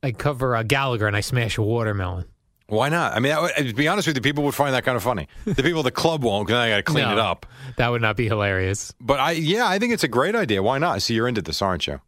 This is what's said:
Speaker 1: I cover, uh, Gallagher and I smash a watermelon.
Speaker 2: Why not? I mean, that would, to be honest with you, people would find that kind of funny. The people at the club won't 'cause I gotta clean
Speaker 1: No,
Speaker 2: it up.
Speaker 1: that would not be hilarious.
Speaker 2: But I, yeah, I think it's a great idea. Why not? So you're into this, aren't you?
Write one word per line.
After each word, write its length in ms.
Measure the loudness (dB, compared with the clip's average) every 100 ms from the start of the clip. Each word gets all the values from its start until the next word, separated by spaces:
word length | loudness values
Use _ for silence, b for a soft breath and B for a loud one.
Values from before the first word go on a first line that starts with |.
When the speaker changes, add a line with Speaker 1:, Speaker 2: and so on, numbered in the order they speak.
Speaker 1:
I 100 | -4
cover, 420 | -2 -4 -2 0 0
uh, 80 |
Gallagher 440 | 2 2 2 0 0
and 80 | 0
I 20 |
smash 360 | 0 -2 -2 -2
a 40 |
watermelon. 640 | 0 0 0 -2 -4 -6 -10 -14 _ _ _
Speaker 2:
Why 220 | 0 2
not? 240 | 2 0
I 60 | 0
mean, 120 | 0
that 80 | 2
would, 140 | 0 0
to 180 | -2
be 140 | 0 0
honest 200 | 2 0
with 80 | 0
you, 40 |
people 220 | 0 0 -2
would 100 | 0
find 180 | 0
that 100 | 2 0
kind 100 | 0
of 80 |
funny. 240 | 0 -2 -4 B B
The 100 | 0
people 160 | 2 2
at 40 | 0
the 60 |
club 320 | 2 0 2
won't 240 | 0 0 0
'cause 80 | 2
I 140 | 2
gotta 140 | 2
clean 220 | 2 0 2
Speaker 1:
No, 80 |
Speaker 2:
it 60 | 2
up. 260 | 0 -2 -8 B -16 -2
Speaker 1:
that 120 | 0
would 120 | 2
not 140 | 0 0
be 100 | 0
hilarious. 680 | 2 2 2 0 -2 -8 -16
Speaker 2:
But 200 | -2 0
I, 120 | 2
yeah, 360 | 0 0 2 2
I 120 | 0
think 140 | 0
it's 100 | 0
a 40 | 0
great 260 | 2 0 0
idea. 260 | 0 2
Why 160 | 2 2
not? 240 | 0 0
So 120 | 0
you're 140 | 0 0
into 140 | -2
this, 200 | -4 -2
aren't 260 | -2 -2 -4
you? 140 | -8